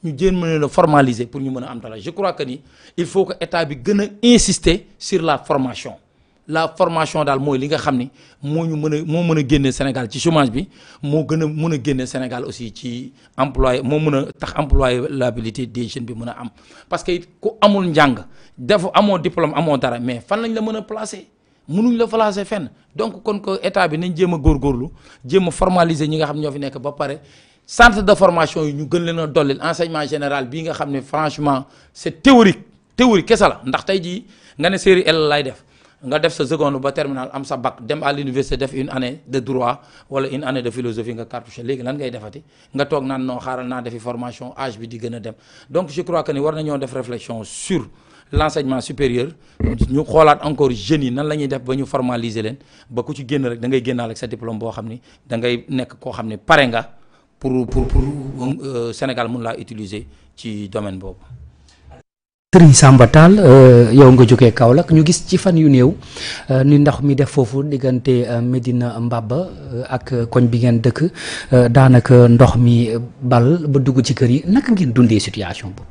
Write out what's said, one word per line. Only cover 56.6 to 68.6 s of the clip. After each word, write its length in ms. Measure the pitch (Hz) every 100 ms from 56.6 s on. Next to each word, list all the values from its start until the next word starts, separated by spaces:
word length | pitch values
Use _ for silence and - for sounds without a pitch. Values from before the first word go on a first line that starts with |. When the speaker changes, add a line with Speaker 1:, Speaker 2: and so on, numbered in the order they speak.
| 131
Speaker 1:
nga 240 | 113 113 - _ _ _ _
pour, 280 | 135 127 120
pour, 200 | 123 127
pour, 160 | - 131 147 135 135 127 135
euh, 300 | 135 127 117
Sénégal 360 | 113 135 120 117
mun 120 | 123
laa 120 | 113 -
utiliser 480 | - 110 104 104 - - _
ci 320 | _ 117 104 101
domaine 280 | 107 104 95
boobu. 200 | 95 92 - - - _ _ _ - - _ _ _ _ _
Speaker 2:
Serigne 180 | 185 165
Samba 340 | 131 139 131 117
Tall, 280 | 151 165 208
euh, 540 | 175 135 127 120 120
yow 180 | 127 135
nga 120 | 127 120
jógee 260 | 120 120
Kaolack, 380 | - 117 135 -
ñu 120 | 156
gis 200 | 156 170 -
ci 100 | 185
fan 220 | 190 165
yu 100 | 156
néew, 260 | 131 127 - - - - - -
euh, 120 | 131
ni 140 | 135 147
ndox 240 | 147 113
mi 120 | 143 135
def 120 | 139
foofu 360 | - 120 135
diggante, 440 | 147 143 131 127 123
euh, 320 | 123 120 117
Médina 580 | 120 127